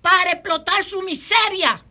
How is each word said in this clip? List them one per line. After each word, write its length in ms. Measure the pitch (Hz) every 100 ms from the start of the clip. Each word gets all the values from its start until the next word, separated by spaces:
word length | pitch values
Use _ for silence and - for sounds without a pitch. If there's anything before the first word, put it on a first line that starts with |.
para 320 | 349 370 359
explotar 520 | 349 392 320 320 392
su 180 | 381 403
miseria. 800 | 370 320 - 453 427 381 311 196 _